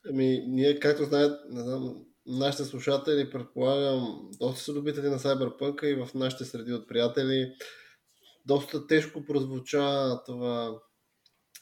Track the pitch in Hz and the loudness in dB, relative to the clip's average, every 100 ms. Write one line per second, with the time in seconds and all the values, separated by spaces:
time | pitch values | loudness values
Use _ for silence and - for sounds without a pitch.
0 | 190 135 131 127 127 131 143 143 147 147 | -4 2 4 2 0 4 4 4 2 2
1 | 143 143 147 - - 123 120 131 127 95 | 2 4 4 2 -10 -10 -6 -4 -6 -10
2 | - _ - 127 139 139 131 127 143 139 | -18 _ -8 0 0 -2 -6 -4 0 0
3 | 156 143 139 127 120 127 127 139 139 131 | 2 2 0 -6 -10 -2 2 2 2 0
4 | 117 76 95 104 127 131 - 143 147 143 | -2 -8 -14 -4 -4 -2 -6 -4 -4 -2
5 | 143 131 139 131 123 - 143 143 147 135 | 0 0 0 0 0 -2 -4 0 0 0
6 | 123 131 131 131 127 117 117 117 - 117 | -2 -2 -2 -2 -10 -8 -6 -6 -2 2
7 | 120 139 131 131 127 - - - - _ | 2 2 2 0 0 -6 -16 -16 -20 _
8 | _ _ _ _ 131 139 - 151 - 156 | _ _ _ _ 2 2 2 -6 4 4
9 | 156 156 143 143 131 131 127 143 139 139 | 4 -10 -2 0 0 -6 -2 2 2 2
10 | 135 123 - 123 123 120 117 110 _ _ | 2 -2 -6 -6 -2 -2 -4 -8 _ _
11 | _ _ _ _ _ - | _ _ _ _ _ -20